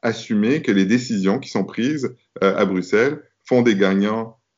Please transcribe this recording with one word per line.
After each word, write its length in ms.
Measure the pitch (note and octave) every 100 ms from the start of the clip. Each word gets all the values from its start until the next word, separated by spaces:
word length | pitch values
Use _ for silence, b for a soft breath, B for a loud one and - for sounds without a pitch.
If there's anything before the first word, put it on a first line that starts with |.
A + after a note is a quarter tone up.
assumer 600 | A#2 A2 - G#2+ A2 D3+
que 80 | -
les 140 | G2
décisions 560 | F#2+ B2 B2 G#2+ F#2+ A2
qui 80 | -
sont 160 | G#2
prises, 500 | F#2 - B2 D#3 C3+ - b -
euh, 100 | G2 -
à 80 |
Bruxelles 540 | G2 F#2 F2 G#2 C3+ D3 - _
font 180 | - B2+
des 120 | A#2+
gagnants 640 | G2 G2 G2 G#2 A2 A2+ - _